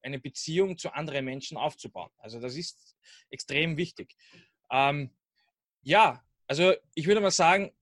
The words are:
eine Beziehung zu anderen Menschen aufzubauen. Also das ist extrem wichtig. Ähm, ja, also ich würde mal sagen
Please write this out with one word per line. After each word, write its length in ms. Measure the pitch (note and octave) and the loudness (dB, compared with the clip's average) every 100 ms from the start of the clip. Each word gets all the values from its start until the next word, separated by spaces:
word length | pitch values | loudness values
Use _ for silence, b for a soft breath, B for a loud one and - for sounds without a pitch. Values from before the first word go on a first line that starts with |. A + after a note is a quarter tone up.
eine 160 | C3 C#3 | -10 -10
Beziehung 580 | C3+ - - D#3+ F#3+ F3 | -10 -12 -6 0 0 -2
zu 140 | - | -8
anderen 320 | C#3 D#3 C#3 C3 | -8 -6 -4 -4
Menschen 320 | C3+ - C#3 | -8 -10 -6
aufzubauen. 540 | D3 - A#2+ F#2+ F2 _ | -6 -6 -16 -14 -16 _
Also 220 | G#2+ A#2 | -18 -12
das 160 | B2 C3 | -10 -10
ist 400 | E3+ - _ _ b b b | -12 -14 _ _ b b b
extrem 480 | C3+ - C#3 E3 D#3 | -18 -4 -2 -2 -2
wichtig. 380 | F3 - - _ b b b b _ | -6 -8 -18 _ b b b b _
Ähm, 440 | C3 C#3 C#3+ C#3 _ _ _ _ _ _ _ | 0 2 0 -8 _ _ _ _ _ _ _
ja, 400 | C3+ F3+ G#3+ A#2+ _ _ _ | 2 6 6 2 _ _ _
also 260 | C#3 F3+ - _ - | 2 4 4 _ -6
ich 120 | D#3 | 2
würde 140 | G#3+ | 4
mal 100 | G3+ | 4
sagen 400 | F3+ E3+ F#3+ F#3+ _ | 4 4 4 0 _